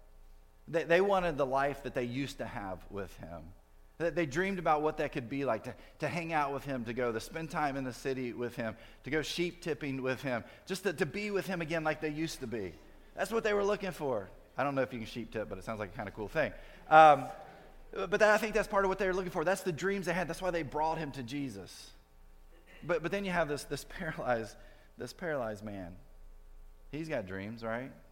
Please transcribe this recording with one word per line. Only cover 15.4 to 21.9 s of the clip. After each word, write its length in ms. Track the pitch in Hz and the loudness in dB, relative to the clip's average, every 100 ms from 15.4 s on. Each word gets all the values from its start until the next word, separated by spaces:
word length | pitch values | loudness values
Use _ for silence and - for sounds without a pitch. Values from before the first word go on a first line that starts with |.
| 104 | -4
but 100 | 95 | -6
it 60 | |
sounds 140 | 117 110 | -6 -4
like 140 | 101 | -4
a 40 | 107 | -6
kinda 160 | 101 | -6
cool 160 | - 101 | -6 -2
thing. 240 | 156 120 - - - - | 0 0 -2 -14 -14 10
Um, 380 | 156 156 139 131 - - - - - - | 12 12 12 4 -10 -14 -18 -20 -20 -10
but 280 | - 190 202 | -6 0 6
that, 100 | 208 | 6
I 80 | 208 | 6
think 160 | 214 | 4
that's 140 | 208 190 | 0 2
part 160 | 202 | 2
of 40 | 196 | 2
what 100 | 190 | 2
they 80 | 190 | 2
were 80 | |
looking 160 | 185 180 | 0 -2
for. 140 | 180 | 0
That's 180 | 160 190 | 2 0
the 100 | 185 | 0
dreams 340 | 147 185 196 175 | -2 0 0 0
they 80 | |
had. 140 | 175 156 | 0 -2
That's 140 | 165 | -4
why 80 | 185 | -2
they 120 | 170 | -2
brought 360 | 139 151 160 160 | -2 0 0 0
him 120 | 151 | -4
to 100 | 131 | -6
Jesus. 680 | 117 143 139 98 90 - - | -6 -6 -6 -8 -12 -16 -20